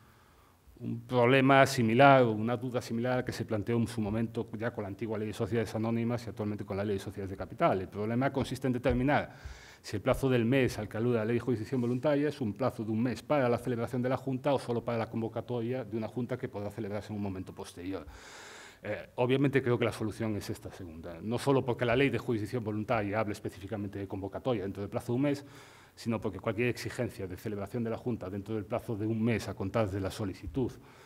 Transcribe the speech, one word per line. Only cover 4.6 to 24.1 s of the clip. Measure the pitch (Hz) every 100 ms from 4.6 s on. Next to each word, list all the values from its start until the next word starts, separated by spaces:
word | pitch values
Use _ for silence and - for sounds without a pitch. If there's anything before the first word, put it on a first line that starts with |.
| 113
con | -
la | 101
antigua | 98 113 107
Ley | 107
de |
Sociedades | 98 110 117 110
Anónimas | 110 113 117 117 120 117
y |
actualmente | - 107 104 104
con | 98
la | 104
Ley | 98
de |
Sociedades | - 98 95
de | 92
Capital. | 90 110 165 101
El | 90
problema | 98 107 120 139
consiste | 135 117 127 135
en |
determinar | 123 135 123 131 127 90 - - - - -
si | - 104
el |
plazo | 127 123 135
del | 127 113
mes | 135 117 -
al | 104
que | 107
alude | 120 117
la | 107
Ley | 120
de |
Jurisdicción | 123 110 107 131
Voluntaria | 120 127 151 143 147
es | 143
un | 117
plazo | 101 123 -
de | 110
un | 110
mes | 123 110
para | - 151 123
la | 120
celebración | - 117 117 127
de | 123
la | 131
Junta | 139 131 147
o | 131
solo | - 117
para | 113 117
la | 120
convocatoria | 117 110 117 110 123 117 127
de | 107 110
una | 110
Junta | 127 120 123
que | 127
podrá | 101 104
celebrarse | 113 101 104 101
en | 107
un |
momento | 101 92 90
posterior. | 85 98 - 90 95 78 - - - - - - -
Eh, | 101 101 -
obviamente | - 123 135 143 139
creo | 120 120
que | 113
la |
solución | - 110 - 110 101
es | -
esta | 101 90
segunda, | - 90 80 87 82
no | 98 117
solo | 139 135
porque | 127 113 120
la | 120
Ley | 139
de | 113
Jurisdicción | - 113 104 123
Voluntaria | 110 107 107 113 101 107
habla | 107
específicamente | 98 107 - 98 107 101 101
de |
convocatoria | 98